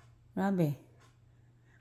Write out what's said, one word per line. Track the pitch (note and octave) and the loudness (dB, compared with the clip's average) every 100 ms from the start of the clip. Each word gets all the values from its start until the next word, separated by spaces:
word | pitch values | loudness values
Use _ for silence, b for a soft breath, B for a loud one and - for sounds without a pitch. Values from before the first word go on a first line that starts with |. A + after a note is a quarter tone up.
| - - - | -20 -20 -12
Grabe. | F#3+ G3 F#3+ D3+ C#3+ - - - - - - - - - - | -4 -2 0 0 -2 -12 -20 -20 -20 -20 -20 -20 -20 -20 -4